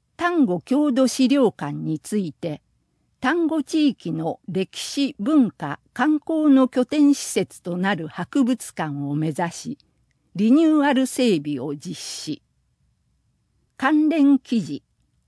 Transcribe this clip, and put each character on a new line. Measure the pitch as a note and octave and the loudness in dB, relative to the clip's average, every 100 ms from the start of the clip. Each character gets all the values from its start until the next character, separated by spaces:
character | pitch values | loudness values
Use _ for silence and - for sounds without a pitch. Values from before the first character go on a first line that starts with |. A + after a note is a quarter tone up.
| _ - | _ -6
丹 | F4 F4 A#3 | -2 2 2
後 | F3+ | 0
郷 | - C4+ D4 | 0 0 2
土 | A#3+ B3+ | 2 0
資 | - B3+ | 2 2
料 | C#4+ A3+ | 4 2
館 | - D3 | 0 -8
に | D3 D#3 D#3 | -6 -6 -6
つ | - G#3 | -4 -4
い | F3+ | -4
て、 | - E3+ D3 _ _ _ _ _ _ | -6 -10 -10 _ _ _ _ _ _
丹 | C4 E4+ D#4+ | -2 0 0
後 | D#4+ | -2
地 | - D#4+ D4 | -2 0 0
域 | - E3+ | -2 -6
の | D#3+ D#3+ - - | -6 -6 -8 -8
歴 | F3+ F#3 - | -6 -6 -8
史、 | - - C#4 - | -8 -4 -4 -4
文 | G3+ D#4 A3 | 0 2 2
化、 | - D3 - _ | -2 -10 -10 _
観 | - C#4+ D4+ | -2 0 0
光 | - D#4+ D4+ | -2 0 4
の | C4+ B3+ | 4 4
拠 | B3+ B3 | 0 -2
点 | D4+ C#4+ | 2 4
施 | C#4 - | 2 -2
設 | - - - | -4 -4 -8
と | - F3+ | -8 -4
な | F#3+ | -2
る | F3+ D#3 | -2 -6
博 | - F3 C#4+ | -10 -4 0
物 | B3 B3+ - | 0 -2 -6
館 | - D#3 C#3+ C#3+ | -8 -6 -6 -4
を | |
目 | D3 D#3 | -2 -2
指 | D3 E3+ | -2 -6
し、 | - D#3+ - _ _ _ _ _ | -6 -12 -14 _ _ _ _ _
リ | F3 G#3+ | -2 4
ニ | C#4 | 4
ュ | D#4+ D#4 | 6 4
ー | C#4+ | 2
ア | |
ル | C4 C4 | 2 0
整 | - B3 E3+ | 0 2 2
備 | D3 C#3+ | -2 -6
を | D3 C#3+ | -6 -8
実 | F3+ - | -10 -12
施。 | - - - D3+ _ _ _ _ _ _ _ _ _ _ _ _ _ - | -12 -12 -10 -12 _ _ _ _ _ _ _ _ _ _ _ _ _ -6
関 | C4+ D4+ D4+ | 0 2 2
連 | D#4+ C#4 C#4 | 4 4 4
記 | - A#3 | 2 -4
事、 | D3+ C#3+ - _ _ _ | -2 -8 -14 _ _ _